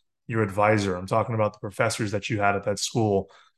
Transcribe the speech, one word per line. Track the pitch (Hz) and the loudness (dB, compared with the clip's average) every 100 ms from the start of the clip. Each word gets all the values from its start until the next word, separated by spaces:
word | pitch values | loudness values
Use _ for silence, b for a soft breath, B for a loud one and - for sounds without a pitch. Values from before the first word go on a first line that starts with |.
| _ _ - | _ _ -6
your | 113 | -2
advisor. | 101 95 104 107 98 | 0 2 4 4 2
I'm | 90 95 | -2 -2
talking | 113 107 | -2 0
about | 113 104 | 0 -2
the | - | -4
professors | 107 - 117 - 107 | -8 -2 -2 -2 -4
that | 101 - | -4 -4
you | 107 | 0
had | 101 | 2
at | 98 | 0
that | 107 98 | -2 -4
school. | - 123 107 98 95 b b | -2 0 2 2 -2 b b